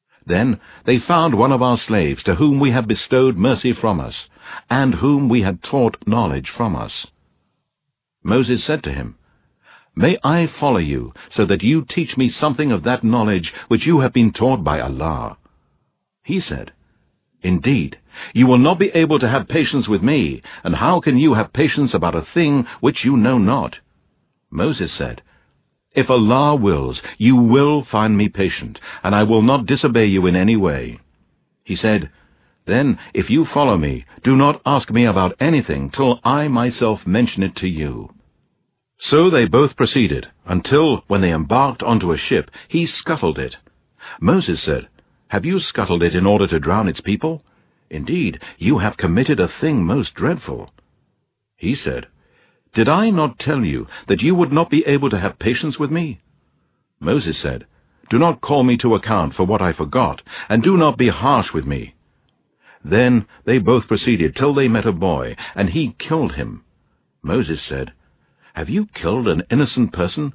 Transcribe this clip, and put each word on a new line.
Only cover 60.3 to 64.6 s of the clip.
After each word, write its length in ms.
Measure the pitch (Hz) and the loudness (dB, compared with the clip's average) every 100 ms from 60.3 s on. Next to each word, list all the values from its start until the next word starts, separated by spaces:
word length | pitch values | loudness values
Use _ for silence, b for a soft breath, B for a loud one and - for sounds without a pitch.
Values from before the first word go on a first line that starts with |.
| B B | B B
and 120 | 110 | 2
do 160 | 113 185 | 4 4
not 220 | 156 117 | 2 2
be 100 | 123 | 0
harsh 440 | 85 127 131 95 | 0 0 0 -2
with 140 | 82 69 | -6 -6
me." 280 | 69 55 _ _ _ _ _ _ _ b b | -8 -10 _ _ _ _ _ _ _ b b
Then 420 | - 101 123 120 104 b | -2 2 4 2 0 b
they 140 | - 127 | -2 0
both 280 | 107 123 - | 4 2 2
proceeded 480 | 107 127 104 80 | -2 0 0 0
till 200 | - 143 | 0 0
they 140 | 139 | 2